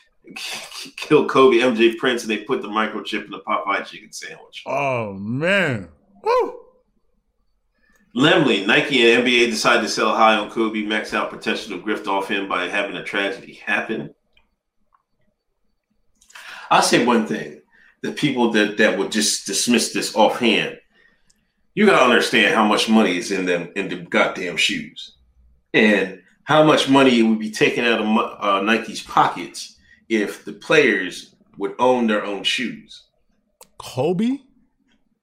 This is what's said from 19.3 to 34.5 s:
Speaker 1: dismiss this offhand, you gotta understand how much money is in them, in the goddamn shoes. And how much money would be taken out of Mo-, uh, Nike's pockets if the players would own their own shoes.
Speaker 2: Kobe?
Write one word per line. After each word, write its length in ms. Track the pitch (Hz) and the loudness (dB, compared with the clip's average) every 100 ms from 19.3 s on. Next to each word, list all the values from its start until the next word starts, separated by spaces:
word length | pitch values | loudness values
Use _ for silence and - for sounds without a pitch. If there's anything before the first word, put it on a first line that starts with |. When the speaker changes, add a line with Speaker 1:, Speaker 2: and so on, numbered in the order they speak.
| - - | -4 -6
Speaker 1:
dismiss 480 | - 120 113 - | -4 0 0 0
this 220 | 98 - 110 | -4 -2 2
offhand, 640 | 107 - 117 92 71 - _ _ _ _ _ _ _ _ _ 175 | 2 2 0 0 -2 -8 _ _ _ _ _ _ _ _ _ 2
you 100 | 208 | 4
gotta 180 | 156 | 6
understand 520 | 127 113 - 120 98 101 | 4 4 2 2 2 4
how 100 | 104 | 2
much 220 | 104 - | 2 2
money 280 | 110 98 87 | 4 4 0
is 140 | 90 | -4
in 140 | 95 90 | -2 -2
them, 260 | 87 82 101 | -2 -4 -8
in 120 | 92 | -8
the 80 | 90 | -8
goddamn 600 | 85 107 90 98 90 82 | -4 -2 -2 -4 -6 -2
shoes. 540 | - 87 73 - - _ _ _ _ _ _ 139 | -2 -4 -10 -16 -20 _ _ _ _ _ _ 2
And 460 | 110 101 90 - _ _ | 4 2 -2 -8 _ _
how 200 | - 151 | 0 4
much 240 | 156 131 131 | 4 4 4
money 340 | 135 131 117 | 4 6 4
would 160 | 113 110 | 2 0
be 100 | 107 | -2
taken 340 | - 139 127 120 | 0 0 2 0
out 140 | 110 | 0
of 40 | 107 | 0
Mo-, 320 | 110 - - | 0 -2 -4
uh, 220 | 104 98 | -2 0
Nike's 380 | 104 110 - - | 0 -2 -2 -12
pockets 760 | - 156 139 - 80 - - _ _ _ - | -4 0 0 -2 -12 -14 -16 _ _ _ -2
if 340 | 110 101 - - | -2 -2 -6 -14
the 80 | |
players 800 | - - 156 131 98 92 - - _ _ - | -10 0 2 4 0 -4 -12 -18 _ _ -10
would 160 | 98 - | -8 0
own 260 | 127 123 113 | 2 2 0
their 180 | 104 98 | 0 -4
own 180 | 98 | -6
shoes. 600 | 92 - 113 107 - - _ _ _ _ _ _ - - | -4 -4 -6 -10 -18 -20 _ _ _ _ _ _ -20 -20
Speaker 2:
Kobe? 580 | - 127 151 180 233 277 _ | -10 -4 -2 0 -2 -4 _